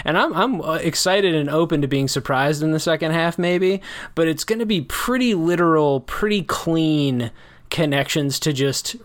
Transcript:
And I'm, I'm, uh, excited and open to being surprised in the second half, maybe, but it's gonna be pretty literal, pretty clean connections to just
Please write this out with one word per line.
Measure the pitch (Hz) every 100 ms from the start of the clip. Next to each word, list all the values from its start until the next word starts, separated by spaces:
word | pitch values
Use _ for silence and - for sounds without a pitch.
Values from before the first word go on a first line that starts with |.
And | - 165
I'm, | 294
I'm, | 170 233 196
uh, | 147 160
excited | 170 - 185 196 185 160
and | 143
open | 151 170 156
to | 143
being | 139 135
surprised | 143 - 131 139 151
in | 156
the | 156
second | 170 156 160
half, | 165 170 165
maybe, | 175 180 185 196 - - - -
but | 165
it's | 156
gonna | - 220 226
be | 196
pretty | 135 - - 254 247 196
literal, | 160 175 170 160 147 135
pretty | - - 214 208
clean | 165 - - 165 156 151 143 123 113 - - - -
connections | - 156 139 135 160 143 135
to | 156
just | 135 139 135 - -